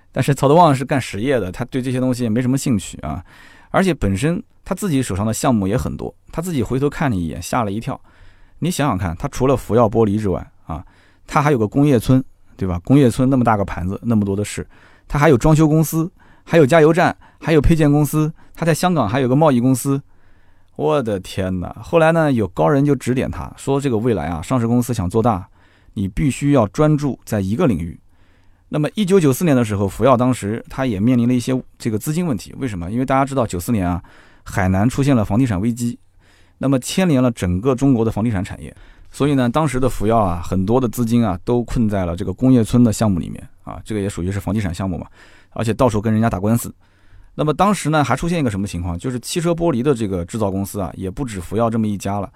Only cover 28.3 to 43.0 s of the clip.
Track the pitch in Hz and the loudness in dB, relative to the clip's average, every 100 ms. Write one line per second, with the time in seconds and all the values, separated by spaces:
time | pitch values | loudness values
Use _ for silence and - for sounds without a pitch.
28.3 | _ _ _ - 151 147 - 180 196 151 | _ _ _ -8 -4 -4 -2 2 4 4
29.3 | 127 175 127 113 101 98 - 123 120 123 | 2 2 2 2 0 -2 2 4 4 2
30.3 | 120 98 113 - - 131 92 113 123 117 | -2 -4 -8 -10 -6 -4 0 2 2 2
31.3 | 127 123 131 - - 123 107 151 156 175 | 0 0 -4 -6 -8 -4 -4 -4 -4 -2
32.3 | 104 - - 127 95 85 117 131 135 139 | -4 -8 -10 -8 -6 -6 -4 0 0 0
33.3 | 135 113 - - 110 87 85 - - - | -2 -2 -4 -2 0 0 -2 -8 -20 -20
34.3 | _ - - 92 92 117 139 139 127 101 | _ -8 -2 0 2 2 2 2 2 2
35.3 | 104 131 90 117 120 120 120 _ _ _ | 0 0 0 -2 -2 -4 -6 _ _ _
36.3 | _ _ - 135 139 - - 190 131 127 | _ _ -6 -2 0 -2 -2 2 2 2
37.3 | 113 92 90 131 127 139 117 113 104 120 | 0 -2 0 0 2 2 4 2 0 -2
38.3 | 95 98 - 71 - - - - - 143 | -2 -6 -10 -16 -18 -20 -20 -14 -2 0
39.3 | 135 120 151 156 127 131 - 101 113 95 | 2 2 2 0 0 -2 0 2 2 2
40.3 | 85 - 95 95 123 120 113 113 120 113 | -2 -2 -2 2 2 0 -2 0 0 0
41.3 | 87 - 120 117 135 107 101 87 87 95 | -4 -2 -2 -2 -2 0 0 -2 -4 -6
42.3 | 92 127 127 107 123 120 104 | 0 4 4 4 4 4 4